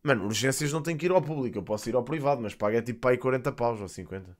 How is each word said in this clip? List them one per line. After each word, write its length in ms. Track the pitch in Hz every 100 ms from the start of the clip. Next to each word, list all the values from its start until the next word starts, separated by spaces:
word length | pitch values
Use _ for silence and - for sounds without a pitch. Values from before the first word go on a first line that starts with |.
Mano, 240 | 147 127 98
urgências 460 | 110 127 131 151
não 100 | 156
tenho 160 | 160 160
que 80 | 175
ir 60 |
ao 100 | 185
público, 360 | 143 156 123 104
eu 60 |
posso 260 | 87 104 117
ir 60 | 120
ao 80 |
privado, 380 | 120 156 135 135
mas 120 | 107 -
pago 220 | 104 113
é, 40 |
tipo, 180 | 117 113
para 100 | 127
aí 60 | 123
quarenta 340 | 127 131 135
paus 280 | 127 117 113
ou 60 | 98
cinquenta. 480 | - 87 95 90 90